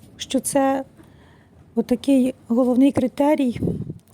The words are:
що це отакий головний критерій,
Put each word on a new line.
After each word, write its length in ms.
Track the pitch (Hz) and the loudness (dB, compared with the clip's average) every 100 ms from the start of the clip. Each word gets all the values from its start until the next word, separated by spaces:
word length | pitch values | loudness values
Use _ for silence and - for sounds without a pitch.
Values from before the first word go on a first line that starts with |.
| - - | -20 -18
що 240 | - 262 | -6 -6
це 440 | - 277 269 269 269 - - - - _ _ - _ | -2 0 0 -2 -6 -18 -20 -20 -20 _ _ -20 _
отакий 600 | 233 226 240 - 269 254 - - | -6 -2 -2 2 2 2 -4 -4
головний 440 | 233 247 247 277 | 0 2 4 2
критерій, 680 | 277 254 - 285 302 254 - - - - - _ | 2 -2 0 2 2 0 -2 -4 -6 -8 -14 _